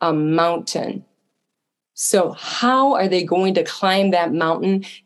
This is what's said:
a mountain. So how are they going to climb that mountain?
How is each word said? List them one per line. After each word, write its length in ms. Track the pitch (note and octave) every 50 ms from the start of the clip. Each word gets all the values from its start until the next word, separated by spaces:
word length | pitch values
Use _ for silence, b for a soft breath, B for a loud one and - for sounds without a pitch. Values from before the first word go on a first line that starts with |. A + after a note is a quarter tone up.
a 120 | F3 E3 D#3
mountain. 920 | D3+ D3+ D#3 D#3+ E3 E3+ E3+ E3+ E3+ - - - E3 - - - G3 - _ _ _ _ _ _ _ _ _ _ _ _ _ _ _ _ _ _
So 380 | - - - - G3 F3+ G3 -
how 640 | - - - - - A#3+ B3 C4 C4 C4+ C#4 C#4
are 140 | F#3 F#3+ F#3+
they 160 | F#3 F#3 F3
going 300 | - E3+ F3+ F#3+ F#3+ F#3
to 100 | F3 E3
climb 460 | - - - G3+ F#3+ F#3+ G3 G3 G3
that 220 | F3+ F3 E3+ E3 -
mountain? 520 | E3 E3 D#3+ E3 - - F#3+ G3 G3 G3 B B B B